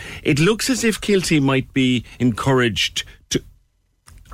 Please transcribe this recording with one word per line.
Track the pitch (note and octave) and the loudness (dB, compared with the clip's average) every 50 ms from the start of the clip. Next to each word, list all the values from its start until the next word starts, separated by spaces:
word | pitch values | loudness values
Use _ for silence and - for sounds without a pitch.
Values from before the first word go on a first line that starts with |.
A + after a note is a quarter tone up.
| - - - - | -12 -14 -12 -6
It | - B2+ D3+ C#3 | -2 0 2 2
looks | E3 G3+ A3+ G3+ - - | 2 2 2 0 -2 -2
as | B3+ G#3 | -2 0
if | A#3 A3 - - | 0 -2 -2 -2
Kielty | - G#3+ G3+ F#3 - - E3 D3 | -2 0 0 0 2 2 2 2
might | C3+ C3+ C3+ C3 - - - | 2 2 0 0 -2 -2 -2
be | C#3 C3 B2+ B2+ A2+ - - - - | 0 0 2 0 -2 -4 -6 -6 -2
encouraged | A#2+ B2 G#2+ - - C3+ C3 B2+ A#2+ A2+ F#2 - - - - - - - - - _ - | 0 0 0 0 0 2 2 2 2 0 0 -2 -4 -4 -6 -8 -10 -12 -16 -18 _ -6
to, | - - - - - _ _ _ _ _ _ _ _ _ _ - - - - - | -6 -6 -6 -8 -20 _ _ _ _ _ _ _ _ _ _ -20 -20 -20 -20 -20